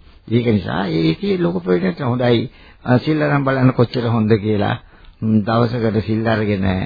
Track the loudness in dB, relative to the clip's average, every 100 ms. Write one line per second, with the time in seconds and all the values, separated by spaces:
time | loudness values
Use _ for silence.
0 | -20 -20 -2 0 2 0 0 -4 -2 0
1 | 0 0 -2 0 -2 -2 0 0 0 -4
2 | -2 0 2 2 0 -10 -20 -10 0 0
3 | 2 -2 0 0 0 2 2 2 0 0
4 | -2 0 2 2 2 0 0 -4 -8 -20
5 | -20 -8 0 0 2 0 0 0 -2 -2
6 | -2 -2 0 0 0 -2 0 -2